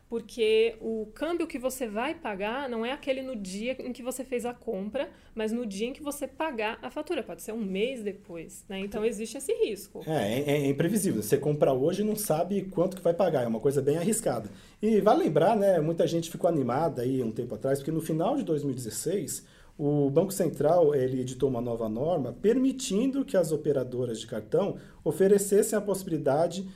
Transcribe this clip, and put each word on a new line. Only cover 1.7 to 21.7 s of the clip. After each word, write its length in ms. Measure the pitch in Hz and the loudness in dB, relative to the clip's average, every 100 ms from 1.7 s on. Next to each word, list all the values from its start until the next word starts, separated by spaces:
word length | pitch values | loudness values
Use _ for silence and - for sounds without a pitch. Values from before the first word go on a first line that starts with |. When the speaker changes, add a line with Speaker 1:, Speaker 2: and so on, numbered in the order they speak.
| 247 226 | -4 -4
Speaker 1:
vai 300 | 208 277 330 | -4 -4 -4
pagar 520 | 233 190 208 254 277 | -6 -4 -4 -4 -4
não 160 | 226 | -4
é 60 | 233 | -4
aquele 320 | 294 285 262 | -4 -4 -4
no 140 | 262 233 | -4 -8
dia 400 | 185 196 240 262 | -8 -6 -4 -4
em 140 | 254 | -8
que 100 | 240 | -8
você 220 | 240 254 | -8 -8
fez 200 | 254 247 | -6 -4
a 80 | 240 | -4
compra, 560 | 240 - 190 202 262 311 - - | -8 -8 -6 -4 -6 -6 -10 -14
mas 200 | 220 220 | -6 -2
no 120 | 233 | -2
dia 220 | 233 190 240 | -4 -4 -6
em 60 | |
que 100 | 277 | -6
você 240 | 294 277 269 | -8 -6 -8
pagar 540 | - 320 226 214 - | -4 -4 -2 -4 -6
a 80 | 254 | -10
fatura. 320 | 302 302 320 | -10 -4 -6
Pode 200 | 214 170 | -6 -10
ser 100 | - | -10
um 120 | 226 | -6
mês 380 | 190 185 247 254 | -4 -2 -2 -2
depois, 640 | 208 190 - 170 156 - - | -8 -8 -12 -14 -14 -18 -12
né? 120 | 190 | -8
Então, 240 | 196 220 | -6 -2
existe 340 | 226 208 220 277 | -2 -2 -8 -8
esse 160 | 330 | -4
risco. 480 | 466 349 196 - - | 0 0 -2 -10 -10
Speaker 2:
É, 360 | 151 151 104 123 | -2 0 2 0
é, 100 | 143 147 | 2 2
é 40 | 139 | 2
imprevisível. 560 | 135 165 214 175 107 | 2 2 2 0 -2
Você 160 | - 139 | 0 2
compra 340 | 151 147 160 | 2 2 4
hoje 300 | 127 151 185 | 4 2 2
e 20 | |
não 120 | 214 208 | 0 -2
sabe 460 | - 156 185 202 | 0 0 0 -2
quanto 340 | 185 - 185 - | -2 0 0 2
que 60 | |
vai 100 | 170 | 0
pagar. 300 | 170 185 143 | 2 2 2
É 20 | 117 | 0
uma 140 | 113 | 2
coisa 200 | 143 135 | 2 2
bem 180 | 131 160 | 2 2
arriscada. 520 | 175 214 165 117 104 - - - | 2 2 0 -2 -6 -14 -20 -2
E 180 | 214 214 | 4 6
vale 220 | 202 302 | 6 6
lembrar, 340 | 302 147 180 226 | 4 4 6 6
né? 220 | 196 175 | 4 4
Muita 300 | 151 170 160 | 2 2 2
gente 200 | 165 160 | 2 -2
ficou 220 | 165 175 | 0 2
animada 520 | 160 120 135 160 123 | 2 2 2 0 0
aí 200 | 123 131 | 0 0
um 80 | 113 | 0
tempo 240 | 110 120 | -4 -6
atrás, 240 | 107 135 143 | -4 0 0
porque 140 | 156 | 0
no 80 | 160 | -4
final 360 | 160 160 190 285 | -2 0 0 0
de 60 | |
dois 220 | 180 151 | 0 -2
mil 80 | 139 | -2
e 40 | 127 | -4
dezesseis, 720 | 110 - 156 196 135 - - - - - | -6 -6 -2 -2 -4 -8 -14 -20 -20 -4
o 320 | 147 147 139 | 0 2 4
Banco 220 | 147 190 | 4 2
Central, 600 | - 160 123 147 175 151 | 0 -2 2 4 6 6
ele 280 | 143 127 131 | 4 2 0
editou 280 | 127 127 143 | -4 -2 0
uma 120 | 123 | 0
nova 280 | 120 | -4